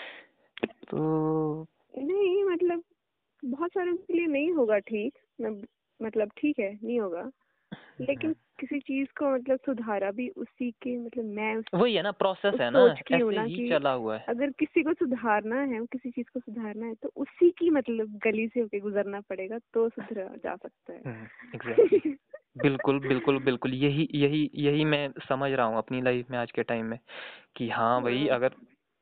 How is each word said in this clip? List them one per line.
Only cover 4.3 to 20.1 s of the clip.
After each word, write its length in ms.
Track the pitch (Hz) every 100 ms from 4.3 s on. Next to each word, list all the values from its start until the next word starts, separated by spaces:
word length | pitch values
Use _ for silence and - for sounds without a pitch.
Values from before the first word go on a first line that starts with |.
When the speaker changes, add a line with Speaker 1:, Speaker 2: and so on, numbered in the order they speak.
| 277 311
Speaker 2:
होगा 260 | 330 226 208
ठीक, 400 | 202 220 220 - _ -
मत-, 280 | 220 208 208 _ _ -
मतलब, 280 | 220 214 208 -
ठीक 220 | 294 294
है, 200 | 196 208
नहीं 160 | 226 240
होगा। 200 | 202 170
Speaker 1:
हम्म। 840 | 226 - _ _ - - - -
Speaker 2:
लेकिन 280 | 254 277 320
किसी 460 | 320 _ - 269 294
चीज़ 300 | - 269 277 -
को, 160 | 294
मतलब, 240 | 262 254 269
सुधारा 520 | - 233 226 202 196
भी 180 | 202 247
उसी 420 | - 233 - 247
के, 280 | - 247 247
मतलब, 260 | 233 247
मैं 320 | 220 208 220 220
उस, 80 | 220
Speaker 1:
वही 200 | 175 240
है 80 | 196
ना, 80 | 196
प्रोसेस 440 | - 196 190 202
Speaker 2:
उस 60 | 247
Speaker 1:
है 100 | 165
ना, 180 | 127 -
Speaker 2:
सोच 120 | 147
की 140 | -
हूँ 180 | 262 226
Speaker 1:
ऐसे 80 | 202
Speaker 2:
ना 60 | 233
Speaker 1:
ही 100 | 185
Speaker 2:
कि 120 | 240
Speaker 1:
चला 240 | 156 139
हुआ 240 | 127 110 110
है। 80 | -
Speaker 2:
अगर 220 | 233 277
किसी 320 | - 311 349
को 120 | 294
सुधारना 680 | 349 294 240 226 208 208 247
है, 260 | 277 220 240
किसी 240 | 254 254
चीज़ 160 | 247 233
को 60 | 254
सुधारना 460 | 240 226 214 208 233
है, 80 |
तो 160 | 220 285 -
उसी 340 | 277 - 349
की, 200 | - 339
मतलब, 480 | 294 247 226 220 208
गली 300 | 226 220 226
से 120 | 247
होके 200 | 220 202
गुजरना 400 | 208 202 196 202
पड़ेगा, 380 | 202 190 190 233
तो 300 | - 226 226
सुधरा 480 | - 202